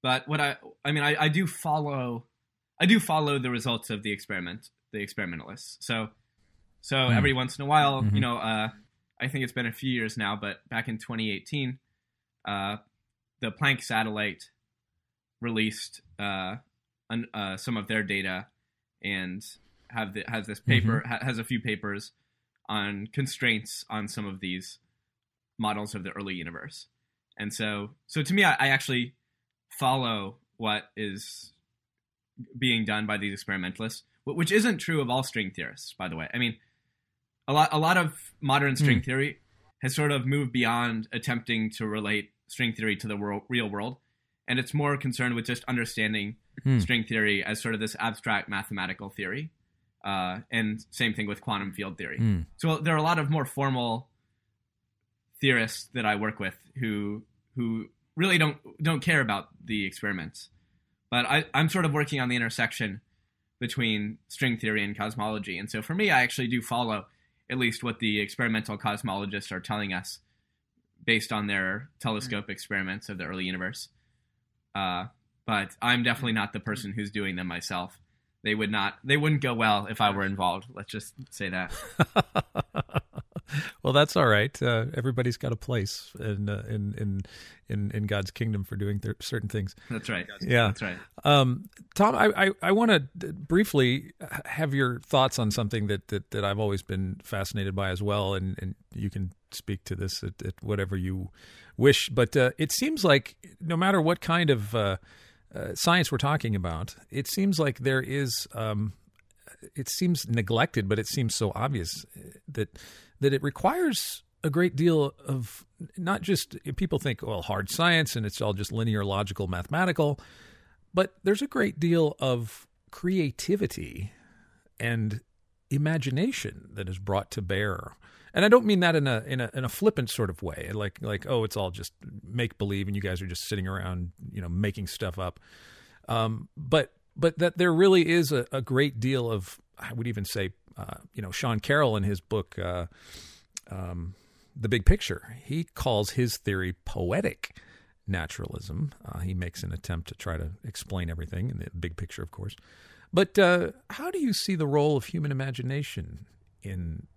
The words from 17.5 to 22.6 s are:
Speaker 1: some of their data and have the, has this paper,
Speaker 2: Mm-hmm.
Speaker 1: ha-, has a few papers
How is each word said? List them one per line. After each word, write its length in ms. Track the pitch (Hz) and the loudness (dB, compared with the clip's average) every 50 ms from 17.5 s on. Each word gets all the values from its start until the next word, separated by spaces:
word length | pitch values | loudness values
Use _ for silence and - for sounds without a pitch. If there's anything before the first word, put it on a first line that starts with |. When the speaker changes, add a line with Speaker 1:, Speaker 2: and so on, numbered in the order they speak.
| 95 98 | -6 -6
Speaker 1:
some 200 | - - 117 107 | -4 -4 -4 -4
of 100 | 101 101 | -2 0
their 160 | 110 110 104 | -2 -2 0
data 440 | 95 101 98 95 95 92 92 98 _ _ _ _ _ _ _ _ _ _ _ | 0 -2 -2 -2 -2 -4 -6 -8 _ _ _ _ _ _ _ _ _ _ _
and 400 | - 98 101 95 92 90 90 101 - - - _ _ _ _ _ _ _ | -6 -4 -4 -4 -4 -6 -8 -8 -10 -14 -20 _ _ _ _ _ _ _
have 220 | - 117 110 98 95 | -6 -6 -6 -6 -6
the, 120 | 107 - - | -8 -8 -6
has 180 | 117 110 98 | -6 -6 -6
this 140 | 107 104 - | -6 -10 -6
paper, 400 | _ - 127 127 92 110 113 - - | _ 4 4 4 4 4 2 0 0
Speaker 2:
Mm-hmm. 40 | 110 | -2
Speaker 1:
ha-, 160 | 117 - - | -6 -4 -2
has 140 | 135 123 110 | -4 -4 -4
a 40 | 113 | -4
few 140 | - 131 113 | -4 -4 -2
papers 500 | - 113 107 101 - 104 101 101 107 - _ _ _ _ _ _ _ _ _ _ | -2 -2 -4 -4 -4 -6 -6 -6 -10 -14 _ _ _ _ _ _ _ _ _ _